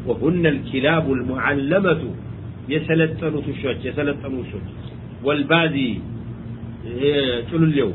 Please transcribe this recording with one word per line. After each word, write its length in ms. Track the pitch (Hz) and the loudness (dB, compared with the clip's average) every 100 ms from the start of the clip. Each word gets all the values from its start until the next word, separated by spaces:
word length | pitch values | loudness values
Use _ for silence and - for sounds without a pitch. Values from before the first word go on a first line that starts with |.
وهن 400 | 123 110 131 175 165 | -2 0 2 4 4
الكلاب 600 | 135 117 135 139 165 143 | 2 -2 0 2 2 2
المعلمة، 880 | 123 123 131 120 143 139 185 190 160 113 - - - - - 123 | 0 0 0 0 0 2 4 4 2 0 -8 -10 -10 -10 -10 -4
የሰለጠኑት 760 | 151 156 160 160 160 165 147 143 | -2 2 4 4 2 -2 -2 -4
ውሾች፣ 320 | 131 139 117 | -4 -2 -2
የሰለጠኑ 500 | - 123 143 139 139 131 | -4 -2 -2 -2 -4 -6
ውሾች። 320 | - 98 90 - - - - - | -6 -8 -10 -10 -12 -12 -12 -4
ወልባዚ፣ 520 | 131 147 143 165 160 135 123 95 - - - - - - - - 117 | 0 0 4 6 6 2 0 -2 -6 -8 -10 -10 -10 -10 -10 -12 -10
ይሄ 160 | 120 143 143 135 120 117 | 0 2 2 2 0 -2
ጭሉሌው። 440 | 165 160 143 113 | 4 4 6 2